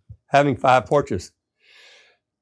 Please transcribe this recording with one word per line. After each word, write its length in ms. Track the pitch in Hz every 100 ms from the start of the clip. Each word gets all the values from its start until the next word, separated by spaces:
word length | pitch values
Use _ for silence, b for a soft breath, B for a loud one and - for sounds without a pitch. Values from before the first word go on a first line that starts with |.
| _ - _
having 280 | 143 143 123
five 300 | 135 127 127
porches. 460 | 147 139 98 - _ _ _ b b b b b b _ _